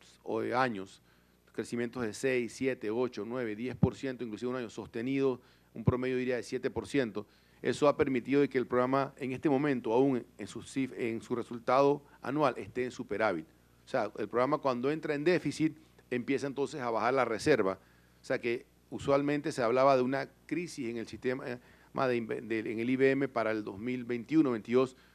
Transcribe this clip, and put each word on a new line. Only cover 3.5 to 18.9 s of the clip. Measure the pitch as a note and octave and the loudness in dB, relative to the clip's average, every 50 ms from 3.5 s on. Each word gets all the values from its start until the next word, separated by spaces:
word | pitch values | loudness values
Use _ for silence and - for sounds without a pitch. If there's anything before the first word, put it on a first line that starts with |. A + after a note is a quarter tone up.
| G#2 | -6
diez | G#2+ B2 B2+ A#2+ | -6 -6 -8 -2
por | - - B2+ G#2+ | 0 0 0 0
ciento, | - C3+ C3+ B2+ A#2+ B2+ | -2 -6 -8 -6 -6 -8
inclusive | A2+ G#2+ G2+ A#2+ B2 | -8 -8 -6 -6 -6
un | B2+ | -6
año | C3 A#2+ G2+ | -6 -8 -10
sostenido, | - A#2 G2+ F#2 - A#2 A#2 C3 C3+ C3+ C3+ C3+ B2 B2 - - _ _ _ _ - | -10 -12 -12 -10 -8 -6 -4 -2 0 0 2 0 0 -2 -8 -18 _ _ _ _ -14
un | A#2 G#2+ | -2 2
promedio, | C3 B2+ B2 B2+ C3 B2+ | 2 2 2 2 0 -2
diría, | B2+ B2+ B2+ B2 | 0 0 0 -2
de | A#2+ | -2
siete | G#2+ - C3 B2+ - B2 | -4 -4 -4 -4 -4 -4
por | G#2 A2+ G#2 | -4 -6 -4
ciento. | - - C#3 B2 A2 F#2+ G#2 G#2 - _ _ _ _ _ _ | -2 0 0 0 0 -2 -8 -10 -10 _ _ _ _ _ _
Eso | - B2 A#2 - D3+ | -2 -2 2 4 4
ha | D3 C#3 - | 4 6 4
permitido | D3+ C#3 C3 A#2+ G#2+ B2+ C3+ C#3+ | 2 2 0 0 0 2 4 4
de | C#3+ - | 4 4
que | - | 2
el | C3 A2+ | 0 0
programa, | - B2 B2 B2 B2+ C3+ C#3 C3+ C#3+ - - | 2 2 2 2 2 2 0 0 -2 -6 -8
en | C#3 B2+ | -8 -6
este | C3 B2+ - D#3+ | -4 0 2 2
momento, | C3+ C3 D3 D3 C3+ A#2 - A2 | 4 4 4 2 0 0 0 2
aún | A2 B2+ C3+ C#3 C3 A#2 - - - - | 4 4 4 4 2 0 -2 -6 -12 -14
en | G#2 | -12
su | - - A2 | -12 -12 -12
cif-, | - - - C3+ C3 B2 - | -12 -8 -4 -4 -4 -4 -4
en | F#2+ B2 A2+ A2+ A2 | -4 -4 -4 -4 -4
su | - - B2 | -4 -4 -4
resultado | A#2 G#2+ - A#2+ A#2 - - B2 C3+ C#3+ C#3+ C#3+ D3 - - - - | -4 -4 -6 -8 -4 0 4 4 6 6 6 4 2 -2 -12 -18 -10
anual, | - A#2 C3+ D3+ D3+ B2+ A#2 | -6 -4 0 2 2 0 0
esté | - G#2 G#2 G#2+ B2 B2+ | -2 -8 -8 -4 -4 -4
en | B2 | -4
superávit. | - - A#2 - G2+ G2+ A2 G#2 F#2 D#2+ D#2+ - _ _ _ _ _ _ _ | -6 -8 -8 -4 -2 0 2 2 0 -2 -4 -10 _ _ _ _ _ _ _
O | - | -4
sea, | - B2+ G#2+ - - - | -2 -2 -2 -2 -4 -6
el | A2 F#2+ | -6 -2
programa | A2 A#2+ B2+ C#3 D3+ C#3+ | 0 0 2 2 0 0
cuando | - C3+ B2 A#2+ B2 C#3 | 0 0 -2 0 0 -2
entra | D#3 D#3+ D3+ D3+ D3 | -2 -2 -2 -4 -4
en | D3 D3 | 0 2
déficit, | F3+ F3+ D3 - D3 - - D#3 D#3 D3 - - - _ - - - | 2 2 2 2 -2 -2 0 0 0 -2 -4 -18 -20 _ -20 -8 -4
empieza | B2+ B2 A2+ C3 C#3 A#2+ C#3 | -4 -2 0 0 -2 0 -2
entonces | C#3 A#2+ C#3+ C#3 - D#3 D3 | -4 -2 -2 -4 -4 -4 -4
a | B2 A#2+ | -2 -2
bajar | A2+ G#2+ G#2+ A#2+ | 0 2 2 4
la | C3+ C3+ B2 | 4 4 2
reserva. | A2+ A2+ G#2 - D3+ C#3 A2+ G2 F#2+ F#2+ - - _ _ _ _ _ _ _ | 2 0 2 4 4 6 6 4 2 0 -4 -8 _ _ _ _ _ _ _
O | - | -6
sea | - C3 A2+ | -4 -4 -2
que | - A#2+ A#2 B2+ - _ _ _ _ - | -2 -2 -4 -4 -6 _ _ _ _ -10